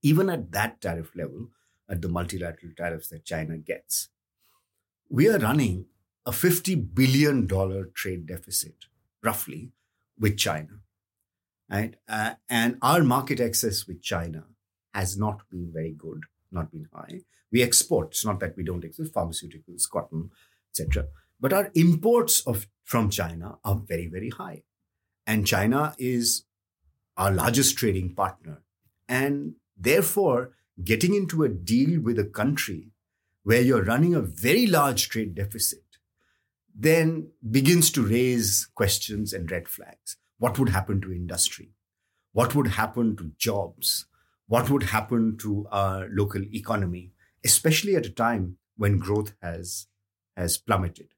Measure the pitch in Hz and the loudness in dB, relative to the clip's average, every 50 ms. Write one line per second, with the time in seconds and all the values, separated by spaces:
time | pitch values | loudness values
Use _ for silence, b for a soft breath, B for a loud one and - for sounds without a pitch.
0 | - 139 156 160 190 190 175 160 110 87 82 101 107 117 - _ - 95 82 82 | 4 4 4 4 4 2 0 -4 -6 -6 -2 -2 -2 -2 -4 _ -6 -6 -6 -6
1 | 80 - _ 90 80 69 - 80 113 - _ _ _ _ _ _ _ _ 98 87 | -8 -12 _ -10 -10 -10 -8 -12 -16 -16 _ _ _ _ _ _ _ _ -6 -4
2 | 82 85 85 87 87 87 - 92 87 85 82 - - 85 80 - 85 87 85 80 | -4 -2 -2 -2 -4 -4 -6 -6 -8 -8 -10 -12 -18 -20 -12 -6 -6 -6 -6 -6
3 | - - 85 78 - - 87 80 80 78 82 80 78 - - - _ _ - - | -10 -14 -16 -16 -10 -8 -6 -6 -6 -6 -8 -10 -8 -8 -8 -8 _ _ -6 -6
4 | - - _ _ _ _ _ _ _ _ _ _ _ _ _ _ _ _ _ _ | -6 -8 _ _ _ _ _ _ _ _ _ _ _ _ _ _ _ _ _ _
5 | _ _ - 120 151 214 226 185 117 107 131 151 135 104 90 92 - _ _ _ | _ _ 0 4 4 6 6 4 2 2 4 4 2 2 0 -2 -6 _ _ _
6 | _ _ _ _ _ 123 - - - 180 175 180 - 190 190 160 107 82 - 95 | _ _ _ _ _ -8 -6 0 2 2 2 2 0 -2 -2 -2 -2 -2 2 2
7 | - 135 131 135 147 147 143 131 110 92 92 95 98 95 95 98 95 - _ - | 4 4 6 6 4 4 4 2 0 0 2 0 0 0 -2 -6 -8 -8 _ -8
8 | - 98 92 87 85 78 90 85 - - 101 - - 82 - _ - _ _ _ | -8 -6 -6 -8 -8 -12 -12 -14 -12 -6 -6 -6 -6 -6 -12 _ -20 _ _ _
9 | _ _ _ _ - 113 107 101 - - 69 78 110 131 _ _ _ _ _ _ | _ _ _ _ -4 -4 -2 -2 -6 -8 -10 -12 -14 -16 _ _ _ _ _ _
10 | _ _ _ _ 110 107 104 104 - - 80 78 78 76 - 104 - _ _ _ | _ _ _ _ 0 0 2 2 -2 -2 -2 -4 -6 -12 -16 -20 -20 _ _ _
11 | _ _ _ _ _ _ _ _ _ _ _ _ _ _ 98 101 107 113 113 _ | _ _ _ _ _ _ _ _ _ _ _ _ _ _ -2 -2 -2 -2 -6 _
12 | _ - 110 107 107 113 - _ _ - 123 120 113 120 120 - - 127 151 175 | _ -8 -6 -4 -4 -4 -4 _ _ -2 0 2 2 2 0 0 2 4 4 6
13 | 160 127 123 131 131 - 131 120 123 117 - - - 113 95 - - - 90 82 | 6 4 4 2 0 -2 -2 -2 -2 -2 -2 -2 -2 -2 -4 -4 -8 -8 -14 -12
14 | _ - - 87 85 85 78 78 78 _ _ _ _ _ _ _ _ _ _ 101 | _ -6 -4 -4 -4 -6 -10 -12 -14 _ _ _ _ _ _ _ _ _ _ -6
15 | 104 90 95 98 107 107 104 104 - _ - 90 87 85 80 80 80 82 78 76 | -4 -4 -2 -2 -2 -4 -4 -6 -14 _ -12 -12 -10 -10 -8 -8 -8 -8 -8 -10
16 | 80 80 76 78 78 _ _ _ _ _ 92 90 82 - - - - - _ - | -14 -14 -12 -12 -14 _ _ _ _ _ -8 -8 -8 -8 -10 -16 -16 -16 _ -20
17 | - - - 185 - _ _ _ _ _ 104 120 123 120 - - - - 170 110 | -18 -16 -16 -18 -18 _ _ _ _ _ 2 2 2 4 4 2 2 2 0 -2
18 | 80 - - - - 107 101 95 - 78 - - 87 82 90 87 82 82 - - | -2 -2 -6 -6 -4 -4 -4 -4 -4 -8 -6 -6 -8 -6 -6 -8 -8 -12 -12 -10
19 | - - - - 87 82 80 - - 80 76 78 _ - 87 87 - - - 87 | -12 -6 -4 -4 -4 -4 -6 -10 -12 -12 -18 -20 _ -20 -6 -6 -6 -4 -4 -6
20 | 80 - - 80 82 95 _ _ _ _ _ _ _ _ _ - 82 78 71 - | -6 -6 -8 -8 -8 -8 _ _ _ _ _ _ _ _ _ -6 -2 0 0 -2
21 | 73 71 b b b b b b - 135 190 202 202 - - 165 165 175 170 160 | -2 -4 b b b b b b -2 0 2 2 0 2 4 4 6 6 6 4
22 | 175 220 240 240 233 233 - - - - 120 104 - - _ _ _ - - 120 | 4 4 4 4 4 2 0 0 0 0 -4 -4 -4 -8 _ _ _ -2 0 0
23 | 113 101 98 - 92 82 82 82 82 101 - - _ 104 101 101 104 - 90 82 | 2 2 0 -2 -4 -4 -6 -8 -12 -12 -14 -12 _ -2 -2 -2 -2 -4 -6 -6
24 | 87 87 80 92 101 120 127 - 190 - 160 151 _ _ _ _ _ _ _ _ | -6 -6 -8 -8 -8 -10 -10 -10 -14 -14 -14 -18 _ _ _ _ _ _ _ _
25 | _ _ _ _ _ - 110 107 101 95 - 98 98 110 123 139 151 151 143 - | _ _ _ _ _ 0 0 2 2 2 2 2 4 4 2 2 0 -2 -4 -4
26 | 131 123 127 120 117 107 - - - _ _ _ _ _ _ _ _ _ _ _ | -4 -2 0 0 0 0 -2 -2 -4 _ _ _ _ _ _ _ _ _ _ _
27 | _ _ _ - 95 98 98 - - - 120 131 135 - - - - 110 95 95 | _ _ _ 0 2 2 2 4 2 2 4 4 4 4 2 2 0 0 0 0
28 | 90 87 - - 98 92 - _ _ 78 78 78 _ _ _ _ _ _ _ _ | -2 -4 -2 -2 -2 -2 -2 _ _ -16 -16 -16 _ _ _ _ _ _ _ _
29 | _ - 123 127 135 143 143 143 143 156 160 _ _ _ _ _ 87 123 143 190 | _ -4 -2 0 0 0 -2 -2 -4 -8 -12 _ _ _ _ _ 2 4 4 4
30 | 190 - - 208 196 165 131 120 127 123 b b b b _ - 90 - 220 220 | 4 2 2 2 2 4 2 2 0 -4 b b b b _ -12 0 0 2 2
31 | - 175 208 202 196 160 165 160 156 123 101 92 87 87 113 120 135 151 170 165 | 4 2 2 2 0 0 0 0 0 0 0 -2 -2 0 2 4 4 4 2 2
32 | 123 110 120 107 101 101 - - 107 135 147 - - - 98 78 - - _ _ | 0 0 0 0 -2 -4 -2 -2 0 0 0 -2 -4 -6 -8 -10 -12 -18 _ _
33 | _ _ _ _ _ _ _ _ _ 101 113 120 120 247 262 117 95 95 113 127 | _ _ _ _ _ _ _ _ _ 4 4 6 6 6 4 4 4 2 2 4
34 | 156 175 175 156 113 85 78 - 101 120 156 226 247 214 175 156 143 139 123 101 | 4 4 4 2 0 -2 -6 -4 0 2 4 4 4 4 4 4 4 4 2 0
35 | - - - 113 110 107 87 80 101 101 104 113 - - - - _ _ _ _ | -2 -2 -2 -4 -4 -4 -4 -6 -6 -6 -4 -4 -4 -4 -4 -6 _ _ _ _
36 | _ _ _ _ _ _ _ _ _ _ _ _ _ _ _ 104 104 156 160 165 | _ _ _ _ _ _ _ _ _ _ _ _ _ _ _ 0 4 4 4 6
37 | 160 160 165 160 156 - _ _ - 110 110 135 131 139 175 175 160 156 - 143 | 4 2 0 -2 -6 -10 _ _ -8 0 2 4 6 6 6 6 6 4 4 2
38 | 120 98 110 120 127 127 123 120 113 98 98 - - - _ - 120 - - - | 2 2 4 4 4 4 2 2 0 0 0 -2 -2 -4 _ 0 2 2 2 0
39 | - - 107 104 107 107 - 98 85 80 92 87 80 - - - - - - _ | -4 -6 -6 -6 -6 -6 -6 -8 -6 -6 -6 -6 -6 -10 -14 -14 -14 -20 -20 _
40 | _ - - _ _ _ _ _ 110 120 101 127 135 110 92 - - - 104 98 | _ -18 -18 _ _ _ _ _ -2 -2 0 2 2 2 2 0 0 0 -2 -2
41 | 95 92 92 87 90 85 90 90 - - - - - - _ _ _ _ _ _ | -2 -4 -8 -8 -8 -8 -2 -2 -2 -2 -2 -8 -16 -20 _ _ _ _ _ _
42 | _ _ _ _ _ _ _ 104 120 135 - 147 135 117 95 - 110 113 - 123 | _ _ _ _ _ _ _ 2 2 2 4 2 2 2 0 0 -2 -2 0 0
43 | 117 113 104 101 87 78 76 _ - 117 104 101 92 82 - _ - - - - | 0 0 0 -2 -8 -12 -8 _ -2 -2 0 -2 -4 -6 -8 _ -4 -2 -2 -2
44 | - _ _ _ _ _ _ _ _ _ 107 120 - 131 139 143 - 98 - 110 | -6 _ _ _ _ _ _ _ _ _ 0 2 2 4 2 2 2 2 0 0
45 | 107 - 123 117 113 110 107 110 - 104 104 104 101 - - 101 98 95 95 95 | 0 2 0 2 2 2 0 -2 -4 -4 -4 -4 -4 -2 0 0 0 0 0 -2
46 | 95 - - 98 101 101 - 101 98 101 104 110 107 - 113 107 98 90 87 90 | -6 -4 -2 0 0 0 0 -4 -6 -6 -8 -12 -4 -2 -2 0 0 -2 -4 -6
47 | 90 92 _ _ _ _ _ _ _ - - - - 160 156 156 - 202 196 165 | -10 -16 _ _ _ _ _ _ _ 2 2 4 4 2 2 2 2 2 0 0
48 | 120 104 - - 113 117 120 107 92 90 90 _ _ _ _ - 107 101 101 95 | 0 -2 -2 0 0 2 2 0 -2 -4 -8 _ _ _ _ -2 0 2 2 2
49 | 85 90 104 107 107 101 - _ - 87 85 87 87 90 - - - _ _ _ | 2 0 0 0 -2 -4 -10 _ -12 -10 -10 -10 -10 -10 -10 -12 -12 _ _ _
50 | _ _ _ _ _ _ _ - 90 85 - - _ - 107 95 90 85 82 - | _ _ _ _ _ _ _ -4 -2 -2 -2 -2 _ 0 0 2 2 -2 -6 -10
51 | - _ _ | -20 _ _